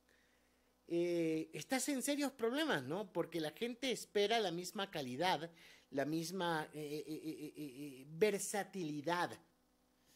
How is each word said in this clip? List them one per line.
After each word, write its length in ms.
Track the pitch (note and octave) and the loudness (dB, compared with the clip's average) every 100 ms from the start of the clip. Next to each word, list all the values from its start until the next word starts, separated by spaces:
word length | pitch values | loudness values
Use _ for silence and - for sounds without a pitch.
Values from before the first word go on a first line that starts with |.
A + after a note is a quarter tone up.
| _ _ _ _ _ _ _ _ - | _ _ _ _ _ _ _ _ -2
eh, 600 | E3+ F3 E3+ E3 D#3+ D#3+ | 2 2 4 2 2 -2
estás 340 | D#3 - C4 D4 | -8 -2 0 2
en 140 | C4+ | 0
serios 300 | C4 C#4+ C#4 | 2 2 0
problemas, 500 | - A3+ C4+ D#4+ E3+ | 0 0 2 2 2
¿no? 280 | B2+ F3+ G#3 | 0 -4 -2
Porque 300 | E3+ E3 E3 | -2 -2 -2
la 120 | D3+ | -4
gente 380 | - A#3 B3 C4 | -2 -4 -2 -2
espera 480 | G#3+ - G#3 G3+ A#3 | -2 0 2 4 4
la 100 | G3 | 2
misma 400 | E3+ F3+ - G3 | 0 -4 -4 -4
calidad, 600 | D#3+ C3 B2+ F3+ D3+ E3 - - - - | -4 -4 2 4 4 0 -12 -20 -20 -6
la 140 | C3+ | -2
misma, 640 | C#3 D#3+ E3 F#3+ F3 D#3+ D3+ | 0 0 -2 0 0 0 -2
eh, 60 | D3 | -6
eh, 260 | D3 D3+ D3+ | -6 -6 -6
eh, 460 | D#3 D#3 C3+ D3 | -8 -6 -8 -8
eh, 0 | - | -10
eh, 500 | D3 B2 D3 C3 C#3 | -10 -10 -12 -12 -12
versatilidad, 1200 | D#3+ G#3+ G3 - G#3 F#3+ F#3+ D#3 D3+ D3 F3 D3+ A2 - _ _ _ _ _ _ | 2 4 4 0 -2 -2 -2 -4 -2 0 2 0 -4 -16 _ _ _ _ _ _